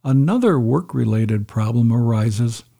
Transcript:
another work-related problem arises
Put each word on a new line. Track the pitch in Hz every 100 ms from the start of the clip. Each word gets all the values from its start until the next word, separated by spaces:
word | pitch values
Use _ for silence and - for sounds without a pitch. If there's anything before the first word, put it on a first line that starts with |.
another | 135 131 147 240 240 147
work-related | 117 143 - 131 113 110 110 107 104
problem | 113 110 120 117
arises | 117 117 110 110 104 120 113 _